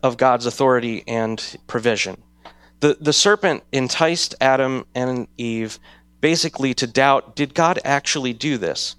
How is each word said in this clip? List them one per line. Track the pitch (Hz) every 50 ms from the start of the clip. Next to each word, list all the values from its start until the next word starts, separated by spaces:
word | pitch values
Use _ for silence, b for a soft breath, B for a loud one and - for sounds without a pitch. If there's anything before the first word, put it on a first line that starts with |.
of | - 131 120
God's | 117 135 131 123 120 120
authority | 120 - - 139 131 127 123 117 120 113 92 - -
and | 117 113 113 110 113 107 - - - - _
provision. | - - 120 110 120 113 98 - 98 95 - _ _ _ B B B B B B B B _
The, | - 147 - -
the | 156 147
serpent | 147 - - 208 208 208 202 185 160 - _ _
enticed | - 135 127 127 - - 170 160 170 175 - - - -
Adam | - 131 131 131 135 131 131 127 - _ _
and | 127 127 127 127 123 117 - _ -
Eve | 123 117 113 113 110 110 - - b b b b b b _ _
basically | - 151 165 165 - 160 - - 135 135 123
to | - -
doubt, | 117 - 135 135 139 135 131 - - -
"Did | - 147 135 -
God | - 165 165 180 - -
actually | - 143 139 - - - 151 131 127 117
do | 110 123 156 143 117
this? | 95 82 71 - - - -